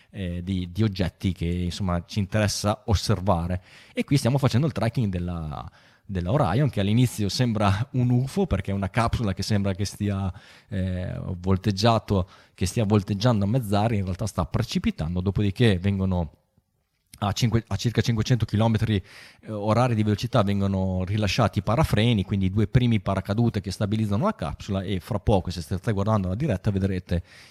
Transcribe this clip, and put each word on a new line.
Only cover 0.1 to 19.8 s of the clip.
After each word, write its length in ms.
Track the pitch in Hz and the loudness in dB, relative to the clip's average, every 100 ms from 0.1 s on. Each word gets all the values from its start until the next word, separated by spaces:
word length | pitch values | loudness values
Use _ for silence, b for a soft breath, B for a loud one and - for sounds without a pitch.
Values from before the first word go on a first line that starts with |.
eh, 320 | 107 92 87 | -10 -6 -6
di, 300 | 87 95 87 | -4 -4 -4
di 100 | 87 | 0
oggetti 520 | 110 95 85 - 101 | 0 0 -4 -2 -4
che, 120 | 87 85 | -2 -2
insomma, 580 | 87 90 - 95 87 - | -2 -2 -4 -2 -2 -4
ci 100 | 110 | -4
interessa 640 | 92 110 104 - 104 107 - | -2 0 0 0 -2 -2 0
osservare. 760 | 107 - 98 95 85 85 90 B B B | 0 0 0 2 0 0 -4 B B B
E 100 | - | -8
qui 140 | - 143 | 0 0
stiamo 220 | 143 139 | 2 2
facendo 260 | 131 - 156 | 2 2 0
il 80 | |
tracking 340 | - 113 135 107 | 0 -2 -2 -2
della, 600 | 90 87 87 78 69 - b b b | -2 -4 -6 -6 -8 -12 b b b
della 280 | - 95 87 | -8 -4 0
Orion, 400 | 139 110 107 143 | 2 2 2 0
che 80 | 107 | 0
all'inizio 500 | 98 113 123 - 101 | 2 4 2 0 -2
sembra 600 | - 123 107 101 95 120 | 0 0 2 2 2 0
un 180 | 123 123 | 0 2
ufo 380 | 123 135 - 196 | 2 0 -2 0
perché 240 | 98 98 | -2 -2
è 20 | |
una 160 | 98 98 | -4 -2
capsula 460 | - 117 - 110 92 | 0 0 0 -2 -2
che 80 | |
sembra 320 | 98 107 98 95 | 0 0 0 -2
che 100 | 101 | -4
stia, 480 | - 101 98 95 B B B B | -4 -2 -2 -4 B B B B
eh, 440 | 95 92 90 90 87 87 90 | -4 -4 -4 -6 -8 -8 -6
volteggiato, 920 | 90 95 107 95 117 113 - 101 90 B B - | 0 0 2 2 4 2 2 0 -2 B B -6
che 100 | 92 | -4
stia 200 | - 101 | 0 2
volteggiando 600 | 107 98 101 123 110 98 | 2 2 0 2 2 2
a 20 | |
mezz'aria, 520 | 127 107 101 110 107 | 0 0 0 2 0
in 60 | 95 | -2
realtà 200 | 90 104 | -4 -4
sta 220 | - 82 | -4 -2
precipitando, 760 | - 113 185 120 - 82 90 | -2 -2 -2 -4 -2 -4 -2
dopodiché 560 | 92 98 104 - 120 90 | -2 0 0 2 4 4
vengono 540 | 98 98 95 90 78 - _ _ _ _ _ _ _ - | 2 0 0 0 -2 -8 _ _ _ _ _ _ _ -6
a 120 | 101 | -4
cinque, 320 | - 117 113 - | 0 0 0 -2
a 100 | 98 | -4
circa 240 | 123 113 | -2 0
cinquecento 420 | 117 113 - 123 | 0 0 2 0
chilometri 580 | 117 104 113 113 107 101 B B B B - | 2 2 2 2 2 0 B B B B -12
orari 480 | 107 104 110 | -6 0 2